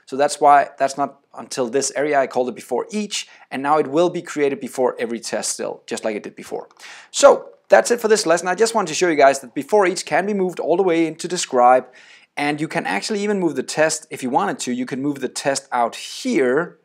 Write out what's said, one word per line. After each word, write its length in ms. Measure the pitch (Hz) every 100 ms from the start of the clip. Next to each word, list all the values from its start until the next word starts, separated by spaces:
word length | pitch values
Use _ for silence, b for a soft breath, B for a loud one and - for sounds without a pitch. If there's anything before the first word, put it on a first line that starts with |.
So 120 | - 131
that's 220 | 147 -
why 300 | 147 143 - -
that's 200 | 135 143
not 220 | 135 - _ -
until 340 | 120 - 120
this 200 | 135 131 139
area. 240 | 147 143
I 60 | 127
called 220 | 127 127
it 60 |
before 320 | 107 - 247 -
each. 380 | 214 202 - - B B
And 120 | 131
now 160 | 143 156
it 80 | 139
will 240 | 147 180
be 100 | 175
created 400 | 170 151 139 135
before 360 | 123 - 123 -
every 220 | 117 117
test 320 | - 107 98
still, 300 | - 104 92 -
just 180 | 117
like 120 | 110 104
it 60 |
did 140 | - -
before. 320 | - - - - B B B
So 400 | - 277 - - - _
that's 200 | 208 -
it 100 | 233
for 80 | 214
this 180 | 214 165
lesson. 220 | 170 180
I 60 |
just 200 | 180 226
wanted 140 | 226 175
to 60 |
show 140 | 151 180
you 80 | 147
guys 240 | 139 135
that 140 | 123
before 320 | - 135 214 180
each 180 | 185
can 220 | - 156 196
be 80 |
moved 260 | 202 185 165
all 160 | 139 175
the 60 |
way 240 | 185 165 160
into 200 | 156 170
describe. 600 | 175 - 127 123 127 - B B B B -
And 240 | 147 147
you 80 | 156
can 160 | 170
actually 360 | - 196 - 208
even 200 | 208 202
move 160 | 170 131
the 60 |
test 440 | - - 156 - -
if 120 | 135
you 60 | 127
wanted 300 | 147 196 131
to. 120 | -
You 120 | 123
can 160 | 127 131
move 200 | 139 139
the 80 | 123
test 400 | - 143 135 -
out 240 | 127 120 -
here 840 | - - 262 196 127 135 175 -